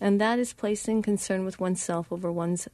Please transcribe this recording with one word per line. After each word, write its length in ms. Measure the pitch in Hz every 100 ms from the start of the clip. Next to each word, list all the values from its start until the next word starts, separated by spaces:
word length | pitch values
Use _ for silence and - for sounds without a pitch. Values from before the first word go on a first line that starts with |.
And 180 | 202 202
that 200 | 214 240
is 120 | 247
placing 520 | - 202 208 - 220
concern 420 | 214 202 - 190 190
with 140 | 185
oneself 520 | 185 180 - 170 170
over 200 | 175 180
one's 360 | 170 170 175 -